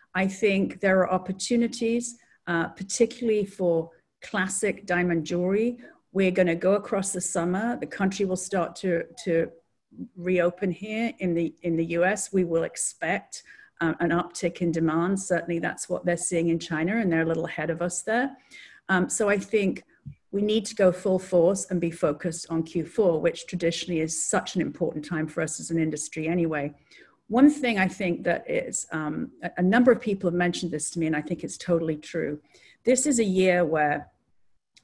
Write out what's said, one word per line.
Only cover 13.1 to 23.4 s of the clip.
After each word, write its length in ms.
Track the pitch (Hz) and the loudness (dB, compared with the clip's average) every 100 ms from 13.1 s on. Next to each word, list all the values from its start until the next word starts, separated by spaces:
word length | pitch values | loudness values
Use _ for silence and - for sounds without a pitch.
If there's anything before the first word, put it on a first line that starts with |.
| 190 - - - - - - | -4 -6 -18 -20 -20 -20 -4
uh, 120 | 165 156 | -2 0
an 100 | 170 | 0
uptick 480 | 170 170 - 175 - | 0 -2 -4 -4 -2
in 140 | 175 | -2
demand. 480 | 165 160 160 180 196 | 2 2 2 0 -2
Certainly 400 | - 175 - 170 | 0 -2 0 -4
that's 280 | 175 - - | -4 -6 -6
what 180 | 180 180 | -4 -2
they're 120 | 170 | -2
seeing 320 | - 170 170 | 0 0 2
in 80 | 165 | 0
China, 400 | - 156 170 226 | 0 -2 0 0
and 140 | 196 | 2
they're 100 | 165 | 2
a 40 | 160 | 2
little 200 | 165 165 | 0 -4
ahead 240 | - 160 | -4 -4
of 140 | 165 | -2
us 180 | 175 - | -4 -4
there. 340 | - 233 262 - _ - - - - | -2 0 0 -6 _ -20 -20 -14 0
Um, 200 | 190 - | 2 2
so 200 | - 208 | 2 2
I 80 | 202 | 2
think 460 | 196 214 190 - - _ - - _ | 2 2 2 -2 -8 _ -20 -20 _
we 100 | 202 | -2
need 240 | 208 220 202 | 2 0 0
to 100 | - | 4
go 160 | 185 | 4
full 280 | 175 202 185 | 4 0 0
force 460 | 185 175 170 190 - | 2 4 6 4 -2
and 100 | 180 | -2
be 120 | 170 | -2
focused 560 | 165 160 151 175 160 - | 0 0 0 -4 -6 -4
on 140 | 165 | -2
Q 200 | 160 175 | -2 -4
four, 380 | 151 - 190 160 | -2 2 2 4
which 240 | 165 - | 0 -2